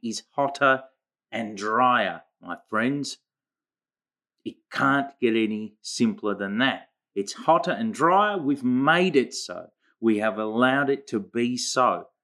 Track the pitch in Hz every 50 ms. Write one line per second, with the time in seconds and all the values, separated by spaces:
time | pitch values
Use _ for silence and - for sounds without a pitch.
0 | - 113 107 - - _ - 143 143 135 - - 143 135 131 131 - - _ _
1 | _ _ _ _ _ - - 113 113 104 107 95 104 110 110 120 127 123 123 117
2 | 104 90 85 80 - _ _ _ 90 87 87 - _ - - 107 117 131 143 143
3 | 135 - - - _ _ _ _ _ _ _ _ _ _ _ _ _ _ _ _
4 | _ _ _ _ _ _ _ _ - - - _ _ - - - 131 139 139 139
5 | 135 135 - - 120 117 113 113 110 107 110 107 110 107 _ _ - - - -
6 | 120 110 101 104 110 104 98 90 101 98 101 113 131 131 101 - - _ _ _
7 | _ _ - 98 101 - - - - 165 160 170 165 180 120 101 113 110 101 127
8 | 151 170 185 196 208 208 202 185 135 139 139 135 123 127 123 127 139 151 165 175
9 | 185 185 139 135 120 - - - - - 90 87 85 - _ _ _ _ _ -
10 | 113 113 107 104 107 110 98 110 107 107 110 117 127 131 135 139 143 135 139 139
11 | - - - 107 98 - - 120 120 120 123 120 - - - 131 127 110 90 85
12 | - - _ _